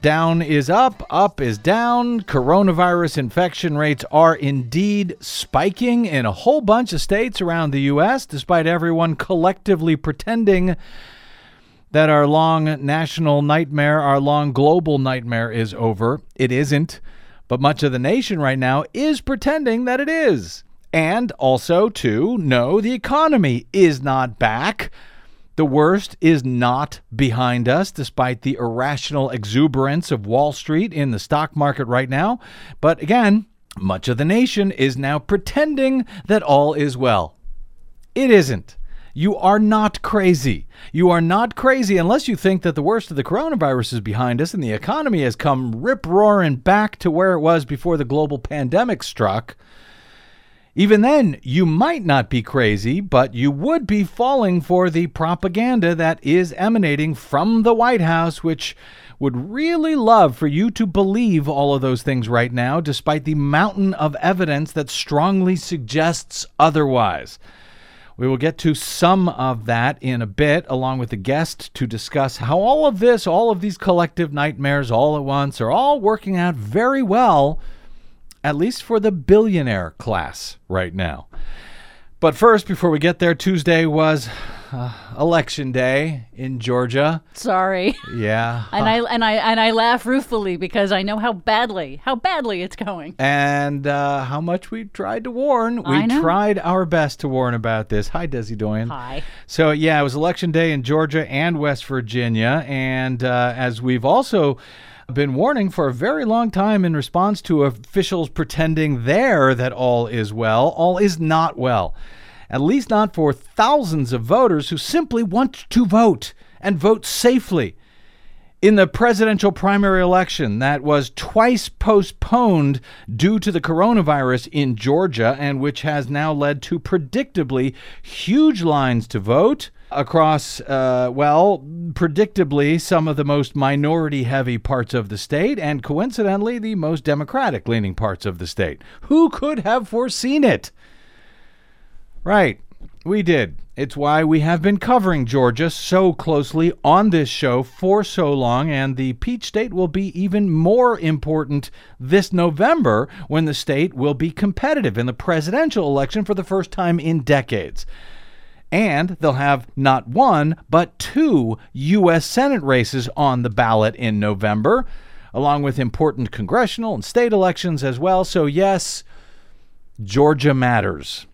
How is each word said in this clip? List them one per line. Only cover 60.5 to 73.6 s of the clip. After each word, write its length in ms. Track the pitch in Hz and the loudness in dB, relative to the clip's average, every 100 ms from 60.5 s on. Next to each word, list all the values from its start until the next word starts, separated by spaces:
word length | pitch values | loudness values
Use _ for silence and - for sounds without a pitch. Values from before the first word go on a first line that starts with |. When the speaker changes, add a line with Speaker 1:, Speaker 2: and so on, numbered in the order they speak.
| 147 226 | 0 -2
Speaker 1:
to 160 | - 220 | 0 -2
believe 600 | 190 190 208 233 165 143 | 2 0 2 2 0 0
all 280 | 139 143 139 | 0 0 2
of 80 | |
those 180 | 131 127 | 0 -2
things 260 | 143 131 110 | -2 -4 0
right 240 | 120 120 | 0 0
now, 300 | 123 123 156 | -2 -2 -2
despite 440 | 151 139 - 151 135 | -4 -4 -2 -2 -2
the 100 | 151 | -2
mountain 580 | 143 151 202 190 196 | 0 2 0 0 -2
of 220 | - 151 143 | 0 -4 -2
evidence 560 | 175 185 170 143 156 | -2 0 -2 -2 -4
that 180 | 160 139 | -6 -6
strongly 640 | - - 147 175 190 185 185 | -8 -2 0 2 2 2 0
suggests 920 | - 170 113 143 165 165 - - - - | -4 -10 -4 -2 0 -2 -8 -14 -14 2
otherwise. 800 | 156 151 143 127 107 78 60 - - - - - - - - - | 4 4 2 2 2 -2 -10 -20 -20 -20 -20 -20 -20 -20 -20 -6
We 120 | 127 | -2
will 100 | 131 | 0
get 220 | 156 160 | -2 0
to 160 | 165 147 | -2 -2
some 540 | - - 175 190 175 | -6 0 2 4 0
of 360 | - 131 120 110 | -2 -4 -4 -2
that 320 | 117 123 151 | 0 0 -2
in 220 | 131 120 | -4 -4
a 60 | 110 | -6
bit, 380 | 95 147 156 - | 0 0 0 -2
along 300 | 131 131 131 | -4 -2 -4
with 120 | 117 | -6
a 40 | 107 | -6
guest 560 | 95 143 160 - - | -2 -2 -2 -8 -18
to 140 | - 120 | -8 -6
discuss 500 | 110 - 147 135 - | -6 -6 -2 -2 -4
how 220 | 113 165 | -2 0
all 260 | 214 294 302 | 2 4 2
of 140 | 196 | 4
this, 260 | 233 233 190 | 4 4 2
all 240 | 170 233 | 2 2
of 120 | 196 | 0